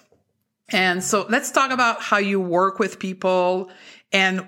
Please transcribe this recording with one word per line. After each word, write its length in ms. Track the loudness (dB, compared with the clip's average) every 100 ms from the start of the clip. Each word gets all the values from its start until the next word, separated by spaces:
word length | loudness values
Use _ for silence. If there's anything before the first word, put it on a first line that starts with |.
| _ _ _ _ _ _ -4
And 340 | 0 2 0
so 220 | 0 -2 0
let's 200 | -2 0
talk 200 | 0 0
about 320 | 2 0 0
how 160 | 0 0
you 200 | 2 -2
work 400 | 0 2 2 2
with 200 | -4 -4
people 720 | -10 -4 0 2 2 0 -4 -12 -20 -20 _
and 340 | 0 2 0